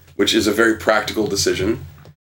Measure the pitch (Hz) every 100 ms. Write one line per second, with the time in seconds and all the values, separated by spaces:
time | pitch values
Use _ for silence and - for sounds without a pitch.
0 | - - 101 - 104 104 117 110 - 107
1 | - 107 101 95 92 90 95 131 - -
2 | - -